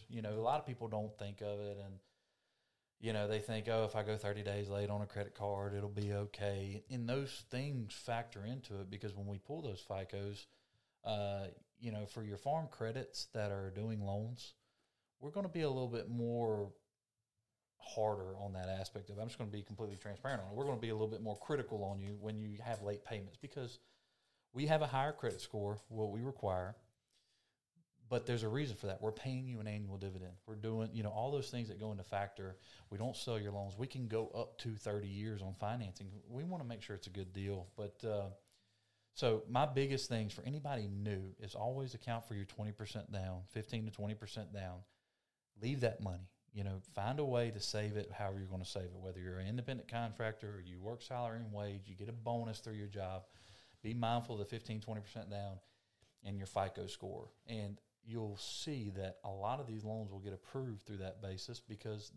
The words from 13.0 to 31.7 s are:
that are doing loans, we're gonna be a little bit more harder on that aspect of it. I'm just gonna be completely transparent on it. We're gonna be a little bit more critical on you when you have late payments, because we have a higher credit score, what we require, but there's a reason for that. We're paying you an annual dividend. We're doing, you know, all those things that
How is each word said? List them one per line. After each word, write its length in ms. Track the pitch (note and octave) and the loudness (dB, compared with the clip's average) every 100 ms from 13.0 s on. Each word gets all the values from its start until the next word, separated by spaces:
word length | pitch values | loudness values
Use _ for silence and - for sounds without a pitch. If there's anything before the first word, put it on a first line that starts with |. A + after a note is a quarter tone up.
| - - - | -4 -6 -4
that 180 | A2+ G#2 | 0 2
are 200 | G2 G2 | 0 -2
doing 300 | F#2+ A2 G#2+ G2 | -2 0 2 2
loans, 480 | G2+ A2+ A#2+ - - _ _ _ _ _ - | 2 0 -4 -10 -16 _ _ _ _ _ -10
we're 120 | C#3+ | -4
gonna 180 | G3 F#3 | 0 0
be 120 | E3+ | 4
a 80 | D3+ | 4
little 180 | C3 B2 | 4 2
bit 220 | A#2 - | 0 0
more 640 | A#2+ A#2 A#2+ A2+ G#2+ G2 - _ _ _ _ _ _ _ _ _ - | 2 4 6 6 4 2 -4 _ _ _ _ _ _ _ _ _ -16
harder 580 | - - G#2+ G2+ F#2 G2 | -4 2 4 4 0 -4
on 160 | G2+ | -4
that 160 | F#2 F#2 | -2 -2
aspect 400 | F#2+ F#2+ G#2 G2 | -2 -4 -6 -8
of 80 | G2+ | -6
it. 40 | |
I'm 60 | A2+ | -4
just 120 | - | -4
gonna 100 | G#2+ | -4
be 140 | G#2 | -6
completely 340 | G2+ G#2 G#2+ G2 | -6 -4 -4 -4
transparent 460 | G#2 G2 C3+ B2 | -8 -4 -2 -2
on 60 | F#2+ | -2
it. 40 | |
We're 120 | G#2+ C#3 | -2 0
gonna 120 | A#2+ | 0
be 120 | A2+ | 2
a 40 | |
little 140 | G#2+ A2 | 2 2
bit 160 | A2 | 2
more 140 | A2 G#2 | -2 -2
critical 440 | - D3 - G#2+ | 2 2 2 0
on 160 | G2 G2 | 0 0
you 180 | G2 G#2 | -2 -4
when 180 | G#2+ G#2+ | -2 -2
you 220 | G#2+ G#2 | -2 -4
have 200 | A#2 G#2+ | -2 0
late 200 | G2+ G#2 | 0 0
payments, 340 | - G#2+ F#2+ - | -2 -4 -4 -10
because 420 | D3 C#3+ A#2+ - - _ _ _ _ _ _ | -8 -6 -6 -8 -18 _ _ _ _ _ _
we 140 | B2 D3+ | 0 6
have 160 | D#3 | 6
a 40 | D3 | 6
higher 240 | C3 C#3+ | 4 4
credit 300 | D3 A#2+ F2+ | 2 0 0
score, 380 | - A2 G2+ G#2 - | -2 0 0 0 -2
what 220 | A2+ G#2+ | 0 2
we 100 | G#2 | 2
require, 540 | B2+ - G2+ F#2 F#2 A2 - _ _ _ _ _ _ _ _ _ _ _ A#2 | -2 0 2 4 2 -6 -16 _ _ _ _ _ _ _ _ _ _ _ 0
but 160 | A#2+ A#2 | 2 4
there's 180 | A#2+ | 2
a 60 | A2 | 2
reason 260 | B2+ C#3+ G2 | 2 0 -2
for 120 | G2+ | -2
that. 140 | F#2+ | 0
We're 100 | G#2+ | 0
paying 360 | - C3 B2+ C3 | -2 -2 -2 -2
you 120 | A#2 | -4
an 80 | G#2+ | -2
annual 300 | G#2 G2+ F#2+ | -2 -2 -2
dividend. 360 | G2 F#2 F2+ F#2 - | -4 -4 -8 -10 -10
We're 100 | G#2+ | -4
doing, 340 | A2 A2 A2 | 0 2 2
you 80 | A2+ | 0
know, 80 | G#2 | 0
all 220 | G#2 B2+ | 2 2
those 180 | C#3+ - | 2 0
things 200 | B2 | -2
that 100 | A2 | -2